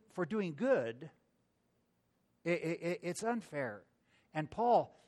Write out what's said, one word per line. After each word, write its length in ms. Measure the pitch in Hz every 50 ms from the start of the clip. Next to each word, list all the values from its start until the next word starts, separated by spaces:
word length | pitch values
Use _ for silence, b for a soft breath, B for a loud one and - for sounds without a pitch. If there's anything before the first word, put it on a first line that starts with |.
| - -
for 140 | - 185 180
doing 260 | 139 214 220 202 175 151
good, 540 | 139 220 269 262 165 120 117 117 127 156 151 - _ _ _ _ _ _ _ _ _ _ _ _ _ _ _ _ _ _ _ _ _ _ _ _ _ -
it, 60 | 165
it, 320 | 175 165 - 160 170 -
it, 180 | 170 170 175 - -
it's 180 | 175 170 -
unfair. 600 | 214 226 240 233 185 - 156 143 135 117 104 101 90 _ _ _ b b b b b b -
And 160 | 156 156 139
Paul 420 | - 202 226 240 233 180 147 b b b b